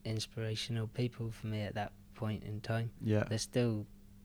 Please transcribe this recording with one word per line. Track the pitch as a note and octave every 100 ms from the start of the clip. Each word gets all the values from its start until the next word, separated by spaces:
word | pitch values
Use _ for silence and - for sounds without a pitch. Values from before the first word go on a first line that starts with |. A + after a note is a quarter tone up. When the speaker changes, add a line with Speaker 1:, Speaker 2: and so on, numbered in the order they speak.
| A2
Speaker 1:
inspirational | A2 - A2+ A2 A2 - A2+ G#2+
people | - B2 - A2+
for | G#2+ A2
me | G#2+
at | G2+
that | G#2+ G3+ - -
point | - G#2+ G#2
in | - G#2+
time. | - A2+ A#2 -
Speaker 2:
Yeah. | A2 G#2+
Speaker 1:
They're | - A2
still | - B2 A#2+ G#2+ G2+ - - -